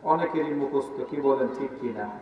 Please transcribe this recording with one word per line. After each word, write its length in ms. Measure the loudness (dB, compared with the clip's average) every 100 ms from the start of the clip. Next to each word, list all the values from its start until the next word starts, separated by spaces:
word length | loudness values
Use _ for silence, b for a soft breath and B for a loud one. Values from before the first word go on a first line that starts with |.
অনেকেরই 500 | 4 2 4 0 0
মুখস্থ, 560 | 0 0 0 -2 -6 -6
কি 120 | 0
বলেন, 260 | 4 4 2 0
ঠিক 100 | -6 -4
কি 80 | -6
না? 200 | -4 -6 -8